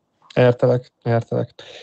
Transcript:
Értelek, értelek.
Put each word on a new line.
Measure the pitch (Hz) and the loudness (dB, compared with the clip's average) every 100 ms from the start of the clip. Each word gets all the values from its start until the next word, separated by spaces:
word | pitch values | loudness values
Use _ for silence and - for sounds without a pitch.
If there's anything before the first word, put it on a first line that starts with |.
| _ _ _ | _ _ _
Értelek, | - 123 120 127 123 - _ | 0 2 2 0 -2 -6 _
értelek. | 120 117 - 123 120 - - - | -4 -4 -4 -6 -8 -12 -20 -20